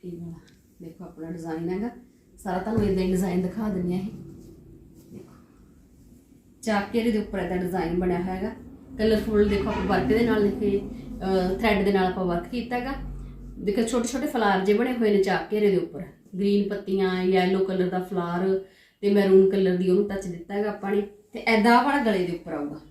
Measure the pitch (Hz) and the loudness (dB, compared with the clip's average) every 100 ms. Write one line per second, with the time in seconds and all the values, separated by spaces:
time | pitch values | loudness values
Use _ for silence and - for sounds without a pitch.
0 | 180 170 170 170 - _ _ _ 170 160 | -14 -14 -14 -16 -20 _ _ _ -20 -18
1 | 170 - 160 170 160 160 170 185 226 - | -18 -14 -12 -10 -8 -6 -4 -4 -6 -10
2 | - _ _ - 202 180 202 220 202 185 | -20 _ _ -14 -6 -6 -2 0 0 0
3 | 185 185 190 175 180 208 214 185 180 180 | 0 0 0 0 -2 -4 -4 -4 -4 -4
4 | 196 - - - - - - - - - | -6 -10 -18 -20 -20 -20 -20 -20 -20 -20
5 | - - - - - - - - - - | -20 -20 -20 -20 -20 -20 -20 -20 -20 -20
6 | - - _ - _ - - 208 196 233 | -20 -20 _ -20 _ -12 -2 -2 0 0
7 | 233 214 202 196 180 180 175 185 165 175 | 0 0 -2 -4 -2 -2 -2 -2 -2 0
8 | 180 175 185 190 214 - - - - - | 0 0 -2 -4 -6 -8 -16 -20 -18 -2
9 | 220 214 226 208 208 202 208 208 185 190 | 2 2 2 2 4 2 0 -2 0 0
10 | 254 220 233 214 202 196 208 196 202 - | 2 2 4 2 2 0 0 -2 -4 -12
11 | - - 190 190 180 190 226 202 190 196 | -14 -8 0 0 0 0 2 2 2 2
12 | 185 185 180 175 - 247 - 247 254 277 | 2 0 -2 -2 -4 -8 -6 -6 -6 -8
13 | - - - - - - 190 202 226 254 | -10 -12 -14 -16 -16 -8 -2 0 2 0
14 | 233 277 294 262 208 190 190 208 247 247 | 0 -2 -2 0 2 2 4 2 2 2
15 | 220 202 190 170 - 208 208 180 - 143 | 2 4 4 0 -2 0 2 2 0 -10
16 | 170 - _ 185 202 202 202 202 - 190 | -14 -16 _ -2 2 2 2 -4 -2 0
17 | 190 185 185 190 185 190 190 185 180 180 | 0 0 2 4 4 2 0 0 0 -2
18 | 180 185 170 175 190 190 - _ _ _ | -4 -4 -2 -2 0 0 -4 _ _ _
19 | 202 202 196 190 190 196 185 180 185 190 | 2 4 8 8 8 6 2 2 2 2
20 | 202 196 190 170 - 202 214 196 196 202 | 2 -2 -8 -12 -8 -4 -4 -4 -2 -2
21 | 202 - _ 233 - 220 208 240 262 277 | -2 -8 _ -8 0 4 6 6 4 2
22 | 226 196 175 170 - 151 147 151 - | 2 0 0 -4 -8 -8 -8 -10 -18